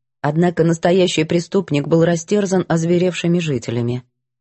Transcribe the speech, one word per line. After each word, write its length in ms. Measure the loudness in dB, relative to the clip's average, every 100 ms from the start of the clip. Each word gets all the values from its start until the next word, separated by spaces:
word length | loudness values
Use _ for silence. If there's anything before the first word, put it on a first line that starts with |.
| _ _
Однако 420 | -4 0 0 2
настоящий 640 | 0 2 2 2 2 0
преступник 640 | 0 -2 -2 -4 -2 -2 0
был 160 | 2
растерзан 600 | 2 0 -2 -2 0 -2 0
озверевшими 720 | -2 0 0 0 -2 -2 0
жителями. 640 | -2 -4 -4 -4 -4 -6 -10 _ _ _